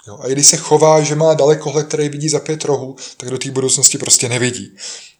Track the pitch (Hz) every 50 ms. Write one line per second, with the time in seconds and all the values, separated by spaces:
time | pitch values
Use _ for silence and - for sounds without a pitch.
0 | - 107 101 - 135 123 135 143 139 - 170 151 - - 151 147 151 156 156 156
1 | 151 147 147 151 160 160 156 143 135 147 156 151 - 151 135 151 147 151 - 151
2 | 151 147 143 143 147 156 147 139 - - 156 156 - 156 147 143 127 131 135 -
3 | - - - - 127 123 127 131 131 139 131 131 131 131 - - 127 - - -
4 | 127 - - - - 120 - 107 120 123 117 - 98 - - - - - - -
5 | - - _ _